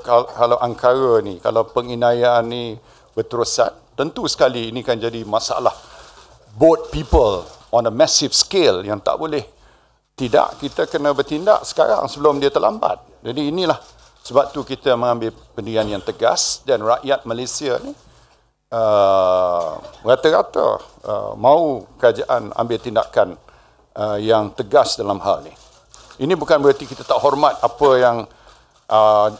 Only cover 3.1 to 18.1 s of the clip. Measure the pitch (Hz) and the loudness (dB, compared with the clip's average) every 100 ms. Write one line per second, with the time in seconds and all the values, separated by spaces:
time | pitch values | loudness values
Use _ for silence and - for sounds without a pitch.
3.1 | - - 120 113 - 113 - _ - 147 | -8 -6 -4 -4 0 0 -2 _ -6 -6
4.1 | 247 180 - 135 123 113 120 113 117 113 | -4 -6 0 0 0 -8 -8 -4 -4 -4
5.1 | 117 107 110 - - 117 - - - - | -6 -4 -4 -4 -2 -2 -4 -18 -20 -20
6.1 | - - _ _ 107 160 160 - 147 147 | -20 -20 _ _ 2 4 4 -2 -10 0
7.1 | 160 113 92 85 - - 117 113 113 156 | 2 2 0 -8 -20 -2 0 0 2 2
8.1 | - 147 - - 196 139 92 101 104 - | 2 -2 -2 0 2 2 2 -4 -4 -4
9.1 | - 160 147 - _ _ _ _ _ _ | -4 -4 -6 -8 _ _ _ _ _ _
10.1 | - 127 - - - 143 - 160 160 147 | -8 0 0 0 -4 -10 -6 -4 -2 -2
11.1 | 139 139 151 190 214 - - - - - | -2 -4 -2 0 0 0 0 2 2 -2
12.1 | - 147 143 139 143 175 220 - - - | 0 0 2 0 2 0 0 -4 -6 -12
13.1 | _ 117 123 147 170 175 139 - _ _ | _ -10 -6 -4 -2 -2 -2 -6 _ _
14.1 | _ - 123 - 147 131 131 139 120 123 | _ -2 0 0 -6 -10 -4 0 0 0
15.1 | 117 113 - _ - 104 110 107 101 - | -2 -4 -8 _ -12 -4 -2 -2 -4 -8
16.1 | - 113 107 - - 131 120 110 123 135 | -2 0 0 -4 -6 -2 -2 0 -2 -2
17.1 | - 117 117 123 - 147 120 277 - _ | -4 -4 -8 -8 -8 -4 -6 -6 -16 _